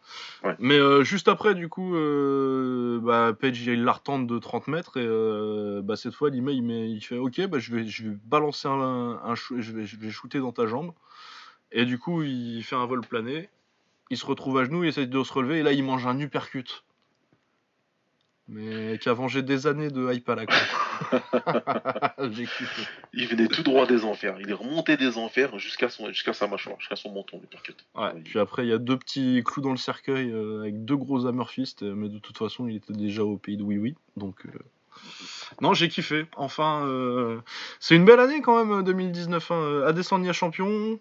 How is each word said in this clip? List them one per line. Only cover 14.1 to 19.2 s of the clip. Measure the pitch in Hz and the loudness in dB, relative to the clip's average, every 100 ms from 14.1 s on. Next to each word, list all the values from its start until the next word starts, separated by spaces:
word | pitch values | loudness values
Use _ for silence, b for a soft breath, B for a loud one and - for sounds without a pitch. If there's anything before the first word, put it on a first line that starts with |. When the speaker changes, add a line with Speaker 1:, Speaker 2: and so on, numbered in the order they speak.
| 123 | -6
Speaker 2:
se | |
retrouve | - 135 139 131 | -4 -4 0 0
à | |
genoux, | 127 170 | 2 0
il | 170 | -2
essaie | 147 127 | 0 -2
de | 135 | -2
se | 127 | -2
relever | 139 127 165 | -2 0 2
et | |
là, | 151 | 2
il | 143 | 2
mange | 135 127 123 | 0 -2 0
un | 131 | -2
uppercut. | 147 143 - 135 123 - _ _ _ _ _ _ _ _ _ _ _ _ _ _ _ _ - | -2 -6 -6 -10 -10 -14 _ _ _ _ _ _ _ _ _ _ _ _ _ _ _ _ -18
Mais | 107 110 110 110 110 | -12 -8 -6 -6 -4
qui | - | -2
a | |
vengé | 120 | 0